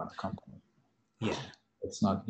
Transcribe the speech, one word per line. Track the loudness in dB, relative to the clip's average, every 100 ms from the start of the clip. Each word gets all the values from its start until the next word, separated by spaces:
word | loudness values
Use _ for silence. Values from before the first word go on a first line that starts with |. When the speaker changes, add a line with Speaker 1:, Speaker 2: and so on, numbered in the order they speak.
Speaker 1:
run | -2 -4
a | -4
company. | -4 -10 -20 _ _ _ _ _ -2
Speaker 2:
Yeah. | 0 0 -4 -12 _ -10 -6
Speaker 1:
It's | 2 4
not, | 4